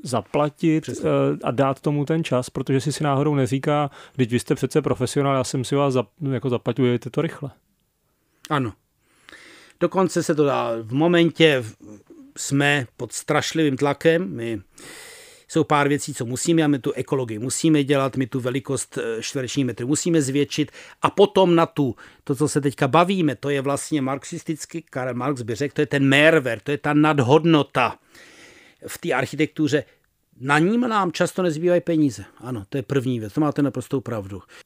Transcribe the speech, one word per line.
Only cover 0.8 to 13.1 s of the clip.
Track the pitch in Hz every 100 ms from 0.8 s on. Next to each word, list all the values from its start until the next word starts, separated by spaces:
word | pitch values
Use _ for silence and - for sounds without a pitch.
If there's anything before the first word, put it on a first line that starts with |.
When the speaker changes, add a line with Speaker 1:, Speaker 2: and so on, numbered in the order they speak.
Speaker 2:
Přesně. | 127 - 156
Speaker 1:
eh, | 139 139 147
a | -
dát | 117 135 135
tomu | 156 147 143
ten | 160
čas, | 156 127 -
protože | 131 131 135
si | 151
si | -
náhodou | 147 139 147 143
neříká, | 123 135 151 147 143 - -
"Vždyť | - 117
vy | 120
jste | - 151
přece | 131 156
profesionál, | 131 127 123 147 139 135
já |
jsem | 123 135
si | 120 139
vás | 139
zap-, | 127 - - 139
jako | 123 135
zaplatil, | 120 - 120
udělejte | 123 120 123
to | -
rychle." | 156 - 139 - _ _ _ _ _ _ _ _ -
Speaker 2:
Ano. | 151 117 - _ _ _ _ - - - - - -
Dokonce | 175 185 180 175
se | 160 151
to | 143
dá | 123 120 117
v | 110
momentě, | 131 175 170 165 - 160 135
v-, | 107 - - - - - - -
jsme | - 139 143 143 117 -
pod | 120